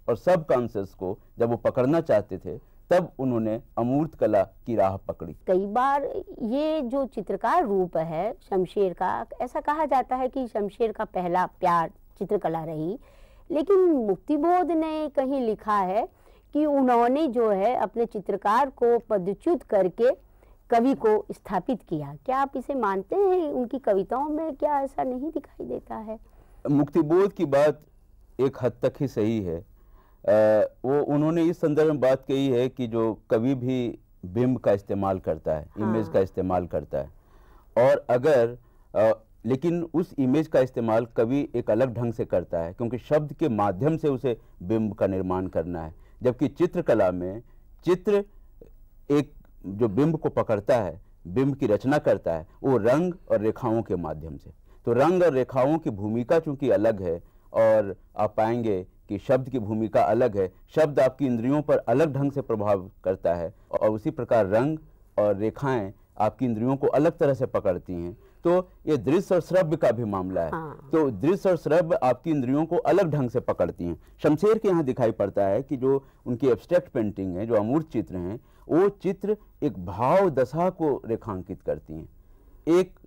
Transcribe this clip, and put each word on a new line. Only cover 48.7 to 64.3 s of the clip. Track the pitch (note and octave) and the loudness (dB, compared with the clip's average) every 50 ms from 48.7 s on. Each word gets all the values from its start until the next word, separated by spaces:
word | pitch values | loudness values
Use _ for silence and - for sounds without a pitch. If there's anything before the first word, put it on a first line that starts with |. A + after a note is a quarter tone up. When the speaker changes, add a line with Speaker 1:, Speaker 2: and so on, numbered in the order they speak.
| - - - - - - - - | -20 -20 -20 -20 -20 -12 -4 0
Speaker 1:
एक | C#3+ D3 C#3+ C#3+ - - - - - - - | 0 0 0 -2 -6 -20 -20 -20 -20 -16 -12
जो | F2+ G2 G2+ B2 A2+ | -10 -4 -2 -2 0
बिंब | F#2+ G2+ C#3+ D#3+ D#3+ | 2 2 2 2 0
को | D#3 - D3+ | 0 -4 -4
पकड़ता | - - A2 - A2+ G#2 G2+ - C#3 | -2 -2 0 0 0 0 2 2 2
है, | A#2+ G#2 F2 D2+ - - - - - - | 2 0 -2 -6 -10 -16 -20 -20 -20 -14
बिंब | E2+ F2+ A2 C3+ C#3 C#3 | -6 -2 0 0 0 0
की | C#3 C#3 | 0 0
रचना | A2+ G#2 G2+ - B2+ C#3+ D3+ | 2 2 2 2 2 0 2
करता | D3+ C#3+ A2+ G2 - F2 E2 | 2 2 0 0 0 -2 -4
है, | D#2+ D#2+ - - - - | -4 -6 -10 -12 -6 -2
वो | C#3 C3 | 0 2
रंग | A#2 G2 A2+ B2+ D3+ F3 F#3 E3+ - - - | 2 4 2 2 2 2 -2 -4 -8 -4 -2
और | A2+ A2 | 0 0
रेखाओं | G2+ A2 G#2 - - A#2+ A2 A#2 A2 | 0 0 -2 -2 -2 -2 -2 -2 -2
के | - G2+ | -2 -4
माध्यम | F2+ E2+ D#2 D#2 D#2 D2 D#2+ D2 | -6 -4 -6 -8 -10 -10 -14 -14
से। | C#2+ - - - _ - - - - - | -16 -18 -20 -20 _ -20 -20 -20 -8 -4
तो | - A#2 | 0 2
रंग | A#2+ C3+ D#3+ F3+ F#3 F3 | 2 4 4 4 4 4
और | E3+ C#3+ | 4 2
रेखाओं | C3 B2+ - - C3+ B2 C#3 D#3 E3 | 2 0 0 0 0 2 2 2 0
की | D#3 D#3 | -2 -4
भूमिका | A#2 G2 G2 G#2 A2 A#2 B2 - E3 E3 | -6 -6 -4 -4 -4 -2 -2 0 0 0
चूंकि | D#3+ D#3 C#3+ C3+ C#3+ B2+ | 0 -2 -4 -4 0 2
अलग | G#2 F#2+ G#2 A2+ A2+ G2 F#2+ | 2 4 4 2 0 0 -2
है, | F2 E2 E2+ - - _ - _ - - | -4 -4 -4 -6 -12 _ -20 _ -4 0
और | - A2+ A2 A2 A2 G#2+ G2 F#2 - - - - | 4 4 6 6 4 2 0 -4 -12 -14 -12 -6
आप | - G#2 G#2+ - | -2 -2 -2 0
पाएंगे | - A2 A2 A#2 A#2+ A#2 A2 G#2 F2+ F#2 - - - - - | 0 0 0 0 0 0 -2 -2 -2 -4 -8 -14 -20 -12 -8
कि | G#2 G2 | -8 -6
शब्द | - - C3+ C3 C3 B2 | 0 2 2 2 0 -2
की | A#2+ C3 | -6 -6
भूमिका | G#2+ G2 A2 A2 A2 G#2+ - B2 - | -4 -4 -2 -2 -2 0 2 2 2
अलग | - G#2+ A#2 B2+ B2 G2+ | 4 2 2 2 0 0
है, | G2+ F#2+ F#2 - - - - - | 0 -2 -2 -4 -10 -18 -6 0
शब्द | D#3 D#3 D#3 C#3+ C#3+ | 0 0 2 2 2
आपकी | C3+ C3 - - D3 | 2 2 2 0 -2
इंद्रियों | C3 B2 A2+ A2 B2+ C#3 D3+ C#3+ | -2 -2 0 0 0 0 0 0
पर | D3 C#3+ A#2+ | 2 0 0
अलग | - - A#2 C3 D#3+ E3 C3+ | 2 2 2 2 2 2 0
ढंग | C3+ C#3 C#3+ C3+ | 0 -2 -2 -2
से | C#3+ | -4
प्रभाव | B2+ - A2+ G#2+ G2+ G#2 G#2 G2 F2+ G2 - _ - | -4 -4 -4 -2 0 0 0 0 -2 -6 -14 _ -4
करता | F2+ F#2+ F#2 - F2 E2+ | -4 -2 -2 0 -2 -2
है, | F2 E2+ E2 - - - - | -2 -4 -8 -10 -12 -12 -8
और | - - - A2 | -4 -2 0 0
उसी | A2 A2 - D#3 | 0 -2 -4 -6
प्रकार | C#3 - A#2+ - | -6 -6 -2 0